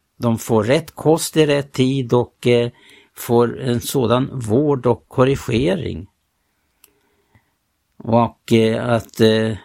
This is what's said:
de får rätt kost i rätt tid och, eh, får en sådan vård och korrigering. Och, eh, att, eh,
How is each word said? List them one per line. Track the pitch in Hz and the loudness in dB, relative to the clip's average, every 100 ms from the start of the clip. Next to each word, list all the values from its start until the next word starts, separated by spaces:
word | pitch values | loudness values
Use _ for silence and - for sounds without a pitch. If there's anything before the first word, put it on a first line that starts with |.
| _ - | _ -6
de | 120 113 | -2 -2
får | - 113 | 0 0
rätt | 104 151 156 | 2 0 -2
kost | - 147 156 - 160 | -4 0 0 0 0
i | |
rätt | 151 143 139 | 2 0 -2
tid | - 131 135 120 | -2 0 -2 0
och, | 123 117 _ 127 | -2 -2 _ 0
eh, | 120 117 - - - _ | 2 0 -8 -20 -20 _
får | - - 117 120 120 | -12 0 2 2 -2
en | 131 120 | -4 -4
sådan | - 139 117 123 139 131 | -2 -2 0 0 -2 -6
vård | 110 113 151 139 | -2 0 0 0
och | 120 113 _ | -2 -2 _
korrigering. | - 131 135 - 120 151 185 98 92 101 _ _ _ _ _ _ _ _ _ _ _ _ _ _ _ _ _ _ - | 0 0 0 -2 -2 0 -2 -6 -10 -14 _ _ _ _ _ _ _ _ _ _ _ _ _ _ _ _ _ _ -14
Och, | - 113 113 - - | 0 0 0 -4 0
eh, | 113 110 113 120 | 2 2 0 -2
att, | 117 - - | -4 -4 2
eh, | 110 110 110 107 | 2 4 0 -4